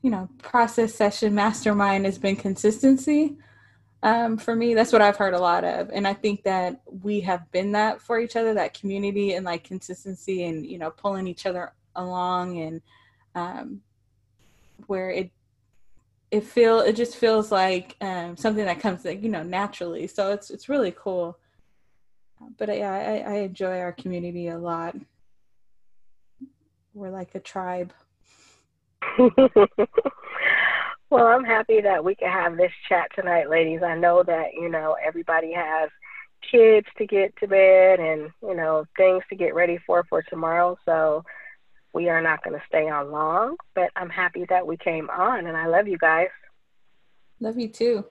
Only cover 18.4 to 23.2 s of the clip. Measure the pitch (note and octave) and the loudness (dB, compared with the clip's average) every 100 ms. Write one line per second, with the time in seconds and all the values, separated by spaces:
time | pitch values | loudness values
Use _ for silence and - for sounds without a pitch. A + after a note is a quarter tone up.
18.4 | A3 G#3+ G3+ E3+ A3 F3+ F3+ F#3 A3 F#3+ | -4 -2 -4 -2 -4 -6 -8 -8 -6 -6
19.4 | E3 F3+ G3+ - F3 E3 E3+ - G3 G3+ | -6 -6 -6 -6 -10 -8 -10 -4 -4 -4
20.4 | - G#3 - C#4+ G#3 F3 - F3+ E3+ F3+ | -8 -18 -6 -2 -2 -4 -8 -6 -6 -10
21.4 | _ _ _ _ _ _ _ _ _ _ | _ _ _ _ _ _ _ _ _ _
22.4 | A#3 A3+ G#3+ G#3+ G3+ F#3+ G#3 G#3+ | -20 -10 -6 -4 -4 -6 -4 -6